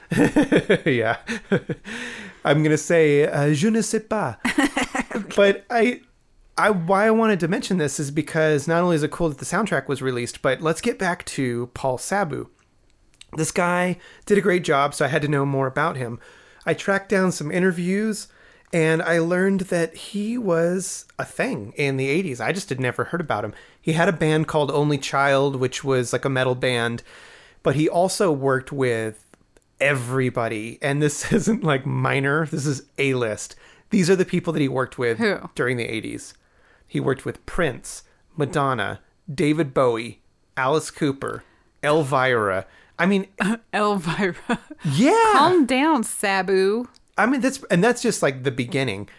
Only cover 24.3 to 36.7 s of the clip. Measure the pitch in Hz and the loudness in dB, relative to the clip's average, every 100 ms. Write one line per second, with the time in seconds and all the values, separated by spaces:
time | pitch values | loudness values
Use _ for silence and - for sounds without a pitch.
24.3 | 156 156 160 147 147 147 143 - 143 139 | 2 2 0 0 2 2 0 -2 0 2
25.3 | 135 139 135 127 - 139 131 120 123 139 | 4 2 0 -2 -2 -2 0 0 -2 -2
26.3 | 131 131 123 131 123 117 117 - - - | 0 0 0 0 0 -2 -4 -10 -20 -20
27.3 | - - _ - 143 156 170 185 - 202 | -20 -20 _ -2 2 2 2 0 2 0
28.3 | 143 135 131 131 143 127 113 110 110 - | 2 0 0 -2 -2 0 0 -4 -8 -18
29.3 | _ _ _ _ _ 135 139 120 131 131 | _ _ _ _ _ 0 0 -2 0 0
30.3 | 127 113 113 113 120 143 143 151 - - | 0 -2 -4 -8 -6 -2 0 0 -2 -2
31.3 | 220 185 226 160 135 139 131 131 131 139 | 0 0 0 0 -2 -2 -2 0 0 0
32.3 | 151 156 151 139 131 - - 139 131 117 | 0 -2 -2 -4 -4 -8 -4 0 0 -2
33.3 | 104 - - - - _ 214 170 190 180 | -4 -10 -16 -20 -20 _ 2 4 4 2
34.3 | 175 175 160 139 131 123 - 120 113 214 | 0 -2 0 0 0 -4 -2 -2 0 0
35.3 | 185 - - 123 123 117 113 117 113 - | -2 -6 -4 -2 -2 -4 -6 -6 -10 -12
36.3 | - _ _ _ | -20 _ _ _